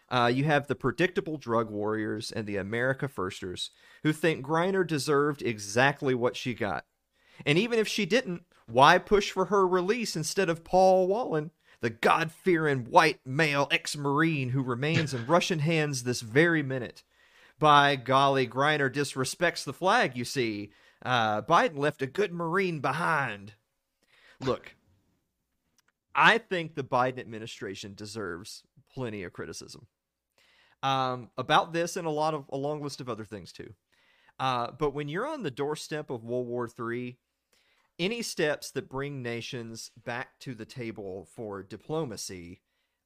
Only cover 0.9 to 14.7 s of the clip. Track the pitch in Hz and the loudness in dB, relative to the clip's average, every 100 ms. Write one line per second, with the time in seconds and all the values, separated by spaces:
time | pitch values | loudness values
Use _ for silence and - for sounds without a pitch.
0.9 | - 185 190 170 156 120 113 113 104 104 | 0 0 0 -4 -8 -2 0 0 -2 -2
1.9 | 110 110 110 113 - 104 98 95 117 127 | -2 -2 -4 -6 -8 -4 -4 -4 -2 0
2.9 | 135 139 - 92 - 95 87 - - - | 0 -4 -4 -6 -6 -10 -8 -10 -14 -20
3.9 | - 151 156 170 139 131 160 180 196 170 | -4 -2 2 0 0 -2 0 2 0 0
4.9 | 156 127 143 147 143 113 107 101 107 135 | -2 0 2 2 0 -4 -4 -2 4 4
5.9 | 143 139 127 120 - 127 110 104 69 - | 4 0 2 0 -2 -6 -4 -4 -4 -8
6.9 | _ _ _ _ - - 151 226 226 214 | _ _ _ _ -8 0 2 2 0 0
7.9 | - 190 226 180 175 - _ - 113 147 | -2 2 2 0 -6 -12 _ -2 6 8
8.9 | 180 180 208 208 190 170 202 185 185 180 | 8 6 2 2 0 2 4 4 4 2
9.9 | 240 220 175 156 - 185 165 - 180 185 | 0 -2 -4 -4 0 0 0 2 6 6
10.9 | 185 185 202 254 156 151 - _ _ 120 | 6 4 0 -2 -2 -4 -10 _ _ -6
11.9 | 110 - 160 165 - - 165 156 135 120 | 0 2 4 2 -2 0 2 2 0 4
12.9 | 170 160 - - 131 156 143 139 165 - | 6 6 2 -4 0 2 2 2 0 -2
13.9 | 147 143 143 165 151 127 135 127 | -4 0 2 2 2 0 -2 -2